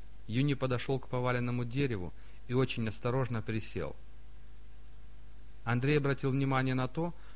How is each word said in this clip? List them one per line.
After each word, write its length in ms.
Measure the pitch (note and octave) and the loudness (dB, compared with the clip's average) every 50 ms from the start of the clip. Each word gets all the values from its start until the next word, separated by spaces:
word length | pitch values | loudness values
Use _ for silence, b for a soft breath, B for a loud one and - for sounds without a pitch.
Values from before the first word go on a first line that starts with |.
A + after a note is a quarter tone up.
| - - - - - - | -6 -6 -6 -6 -4 0
Юни 260 | G#2+ B2 C#3+ D3 C#3 | 2 4 4 4 4
подошёл 460 | - C3 B2+ B2 A#2 - - C3+ B2+ | 2 2 2 2 0 2 2 0 0
к 80 | - - | 0 0
поваленному 560 | - B2+ B2 B2 B2 B2 A#2+ B2 A#2+ B2 A#2+ | -2 0 2 2 2 2 2 2 0 0 0
дереву 480 | A#2 A#2 C#3 C#3+ C3 A#2 F#2+ F2 D#2+ B B B B B B B | 0 2 2 2 2 0 0 -2 -4 B B B B B B B
и 80 | - B2 | 0 2
очень 320 | C3 C3 B2 - A#2+ A2+ | 4 4 4 2 0 0
осторожно 560 | A2 - - - B2 A#2+ C3+ C3 G#2+ B2 A2+ G2 | 0 -2 0 0 0 2 2 2 0 0 -2 -2
присел. 540 | - A2 A2 - - - F#2+ D#2 C2 - - - - - - - - - - - - - - - - - - - - - - - - - - - - - - - - - - - | 0 -2 -2 -2 -2 -2 -2 -2 -2 -4 -4 -6 -6 -6 -6 -6 -6 -6 -6 -6 -6 -6 -6 -6 -6 -6 -6 -6 -6 -6 -6 -6 -6 -6 -6 -6 -6 -6 -6 -6 -6 -6 -4 -2
Андрей 340 | A#2 A#2+ B2 B2+ C#3+ D3+ D3 | 0 2 2 4 4 4 4
обратил 320 | C3+ C#3 C3+ C3+ - C3+ | 4 4 2 2 2 2
внимание 440 | C3 C#3 C#3 C3+ C3+ C3 C3 C3 C3 | 2 4 4 4 4 4 4 4 2
на 140 | C3 B2+ B2+ | 2 2 0
то, 240 | - E3 E3 F3 E3 B B B B | 0 0 -2 -2 -2 B B B B